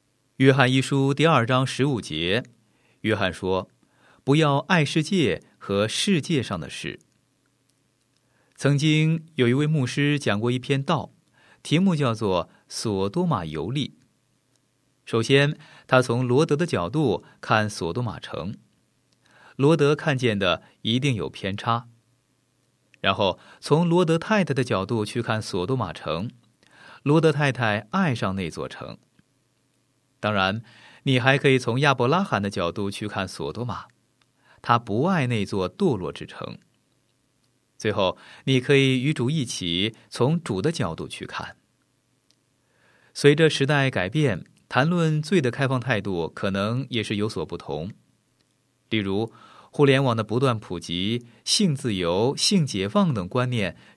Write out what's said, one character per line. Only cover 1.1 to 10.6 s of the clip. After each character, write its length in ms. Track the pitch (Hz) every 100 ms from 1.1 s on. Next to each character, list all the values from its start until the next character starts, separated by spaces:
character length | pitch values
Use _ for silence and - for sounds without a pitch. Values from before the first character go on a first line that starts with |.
第 120 | 139 160
二 200 | 139 113
章 200 | 127 131
十 180 | -
五 160 | 139 117
节， 440 | - 78 85 110 127 _ _ _ _ _
约 120 | 107
翰 180 | 101 95
说 380 | 85 95 92 - _ _ _ _ _
：“不 120 | - 151
要 220 | 151 139
爱 240 | - 180
世 180 | 139 165
界 400 | 151 190 117 78 - _
和 280 | - 98 107
世 340 | - 208 180
界 220 | 131 151
上 160 | - 90
的 100 | 65
事。” 320 | - 71 - _ _ _ _ _ _ _ _ _ _ _ _ _ _ _ -
曾 200 | 135 143
经 500 | 151 156 156 165 - -
有 100 | 120
一 60 |
位 140 | 131 151
牧 200 | 156 123
师 320 | - 143 147
讲 220 | 123 104
过 100 | 117
一 80 |
篇 240 | 127